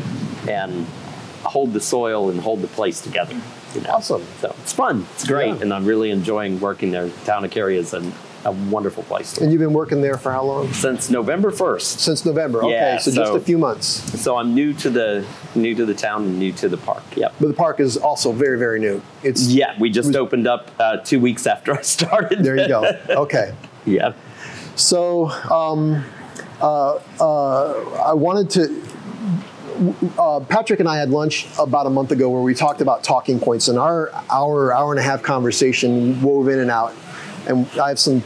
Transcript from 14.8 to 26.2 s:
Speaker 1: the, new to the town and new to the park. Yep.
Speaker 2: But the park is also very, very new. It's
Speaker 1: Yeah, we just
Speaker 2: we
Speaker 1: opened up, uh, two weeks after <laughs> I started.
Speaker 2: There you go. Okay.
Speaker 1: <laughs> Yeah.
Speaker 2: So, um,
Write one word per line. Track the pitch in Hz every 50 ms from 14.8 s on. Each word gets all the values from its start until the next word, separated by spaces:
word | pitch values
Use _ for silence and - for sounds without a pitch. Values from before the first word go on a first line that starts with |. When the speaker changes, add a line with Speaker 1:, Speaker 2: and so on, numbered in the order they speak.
| - 139
Speaker 1:
the, | 117 120 113 107 104 101 98 101 - - - - -
new | 120 113 117 113
to | 113 117
the | 107 101
town | - - 107 104 107 107
and | 95 90
new | 92 95 95 92
to | - - 95
the | 90
park. | - - - - - - - -
Yep. | - 110 - - -
Speaker 2:
But | 151
the | 151 143
park | - 175 160 - -
is | 143 131 117
also | 147 - 151 143 - - 131
very, | 110 117 143 139 127 117
very | 123 117 113 110
new. | 110 104 98 107 - - - - -
It's | 135 120 117 127
Speaker 1:
Yeah, | 123 127 135 135 - - 104
we | 110 117
just | 98 120 123 143
Speaker 2:
we | 135
Speaker 1:
opened | 139 127 - - 123 113
up, | 120 120 117 - - - -
uh, | 113 113 107
two | 98 - - 147 131
weeks | 120 123 107 - -
after | 123 101 - - - 143
<laughs> |
I | 143
started. | - - - - 170 170 - 220 - - - 202 160
Speaker 2:
There | 131 135
you | 135 -
go. | - 131 110 110 196 190 - - -
Okay. | - 135 147 - - 127 104 98 - -
Speaker 1:
<laughs> | - - - - -
Yeah. | 107 95 - - 120 117 - - - - - - - - - - - -
Speaker 2:
So, | - - - 180 175 175 175 175 175 160 156
um, | 131 - - - 165 160 160 160 156 156 156 156 156 147 135 - - -